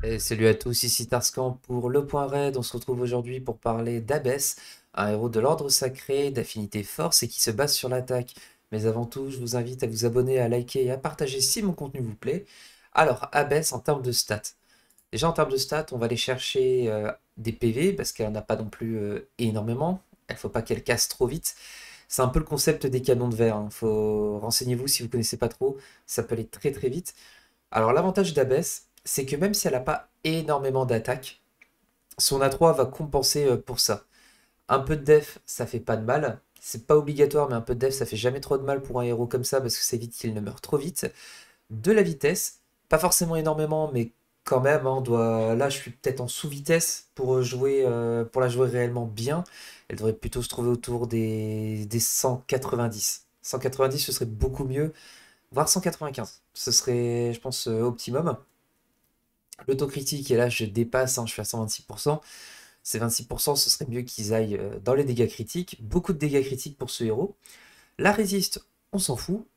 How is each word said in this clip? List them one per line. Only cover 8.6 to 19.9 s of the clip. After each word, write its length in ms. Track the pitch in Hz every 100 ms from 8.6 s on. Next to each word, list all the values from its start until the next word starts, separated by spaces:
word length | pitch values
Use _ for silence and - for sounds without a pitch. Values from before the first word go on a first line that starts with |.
| _
Mais 160 | 107 110
avant 180 | 110
tout, 260 | 117 135 135
je 80 | 131
vous 180 | 120 123
invite 260 | 120 127
à 60 | 117
vous 160 | 113
abonner, 340 | 117 120 127 131
à 100 | 120
liker 360 | 120 123 135
et 80 | 127
à 40 | 131
partager 440 | 151 147 143 135
si 200 | - -
mon 120 | 208
contenu 300 | 165 143 139
vous 120 | 117
plaît. 320 | 104 117 165 196 - - - _
Alors, 360 | - 156 117 -
Abbess 400 | 143 135 143 160
en 80 | 123
termes 220 | - 143
de 100 | 127
stats. 420 | 117 - 107 - - _ _ _ _ _
Déjà 180 | 113 160
en 40 |
termes 180 | 165 -
de 60 | 135
stats, 300 | - 156 156
on 80 | 127
va 80 | 113
aller 100 | 117
chercher, 680 | - 123 - 135 127 127 120
euh, 240 | 107 107 - _ -
des 160 | 113
P 200 | 113 117
V 200 | 113 180
parce 200 | 170 -
qu'elle 180 | - 110
n'a 120 | 107
pas 120 | -
non 140 | 113 110
plus, 300 | - 113 110
euh, 300 | 104 104 - -
énormément. 640 | 117 107 107 120 156